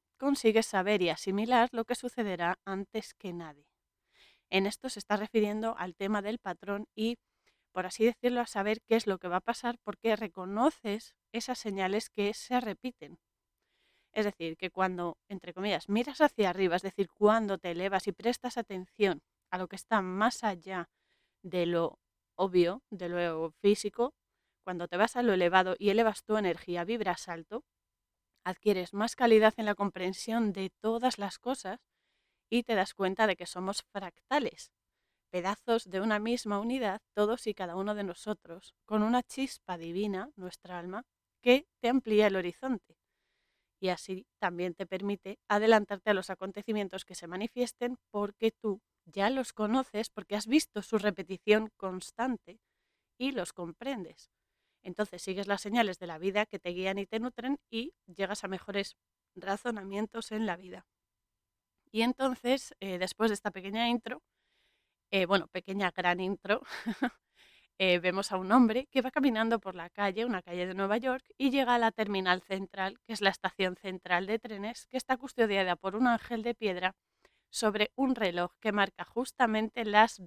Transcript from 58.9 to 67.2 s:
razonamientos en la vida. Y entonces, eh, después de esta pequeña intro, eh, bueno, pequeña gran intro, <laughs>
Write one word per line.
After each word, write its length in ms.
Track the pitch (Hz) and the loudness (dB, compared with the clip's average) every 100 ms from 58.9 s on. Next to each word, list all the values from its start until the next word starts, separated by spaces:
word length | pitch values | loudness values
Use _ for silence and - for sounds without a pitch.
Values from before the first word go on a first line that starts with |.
| - _ _ _ - | -10 _ _ _ -12
razonamientos 920 | 180 - 247 226 196 196 220 - - | -4 -4 -4 -6 -6 -4 -4 -6 -8
en 140 | 214 220 | -4 -2
la 120 | 175 | -4
vida. 280 | 185 185 - _ _ _ _ _ _ _ _ _ _ | -8 -18 -18 _ _ _ _ _ _ _ _ _ _
Y 100 | 214 | 0
entonces, 720 | 233 254 262 254 240 262 - - | 2 2 0 0 0 -2 -2 -12
eh, 180 | 196 180 | -8 -4
después 320 | 185 - 220 | -6 0 0
de 60 | 202 | 0
esta 160 | 208 | -4
pequeña 380 | 196 190 214 240 | -8 -6 -2 0
intro, 320 | 233 226 277 - _ _ _ _ _ _ _ _ | 0 -4 -12 -14 _ _ _ _ _ _ _ _
eh, 140 | 196 175 | 0 2
bueno, 220 | 196 156 | 2 0
pequeña 440 | 185 - 196 185 | -8 -8 -4 -2
gran 280 | - 180 175 | 0 0 0
intro, 420 | 185 196 196 214 - - - | -2 -4 0 0 0 -10 -8
<laughs> 360 | 208 254 - | -4 -4 -4